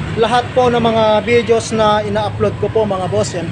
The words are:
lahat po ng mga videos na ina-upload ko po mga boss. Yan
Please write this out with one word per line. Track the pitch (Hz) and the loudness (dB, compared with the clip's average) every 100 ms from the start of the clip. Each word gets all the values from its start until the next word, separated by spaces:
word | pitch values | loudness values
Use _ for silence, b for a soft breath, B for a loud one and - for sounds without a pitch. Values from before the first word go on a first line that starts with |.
| - | -6
lahat | 220 220 247 - | -2 0 0 0
po | 254 247 | 0 2
ng | 240 | 2
mga | 233 226 220 214 | 2 2 2 2
videos | 202 240 226 226 - | 2 0 2 0 0
na | 220 214 208 | 0 2 2
ina-upload | 208 208 208 - 208 - | 0 -4 -4 -2 -2 -2
ko | 208 | -2
po | 220 | 0
mga | 208 190 180 | 0 -2 -2
boss. | 208 202 | -2 -2
Yan | 180 165 | -4 -6